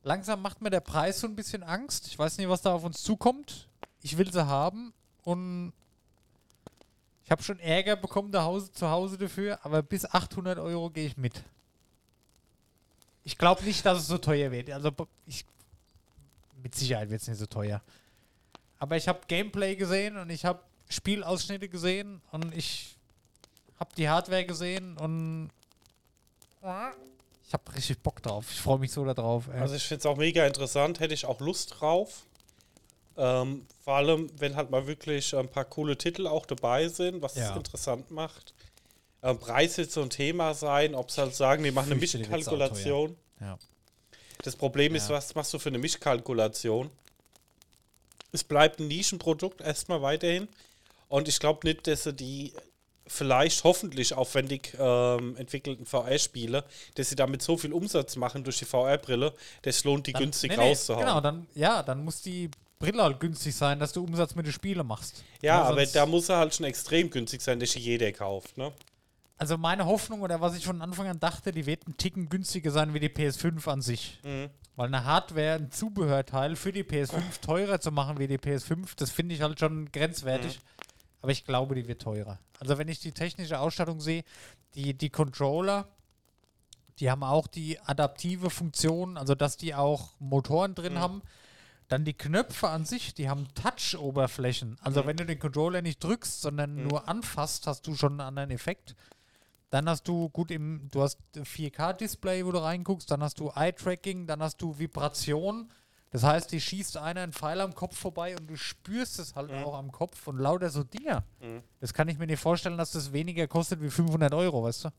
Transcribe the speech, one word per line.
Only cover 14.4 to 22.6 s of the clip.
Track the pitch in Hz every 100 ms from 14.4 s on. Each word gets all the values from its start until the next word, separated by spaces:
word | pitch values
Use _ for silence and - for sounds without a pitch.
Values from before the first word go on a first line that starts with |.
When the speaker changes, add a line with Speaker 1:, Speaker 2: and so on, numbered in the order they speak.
| 139
Speaker 1:
wird. | 127 127
Also, | 139 147
b-, | 135 165 _ -
ich, | 131 - _ _ - _ _ _ - - _ _ 135
mit | 127 -
Sicherheit | 131 117 107
wird's | 107 -
nicht | 107
so | 107
teuer. | 110 104 101 - - _ _ _ _ _ - _ _
Aber | 143 165
ich | 160
hab | 180 -
Gameplay | 170 208 190 196 190
gesehen | 190 190 208 208
und | 175
ich | 160 175
hab | 175 _ _ _
Spielausschnitte | - - 208 165 180 - 196 196
gesehen | 175 175 190 202 190 _
und | 156 165
ich | 160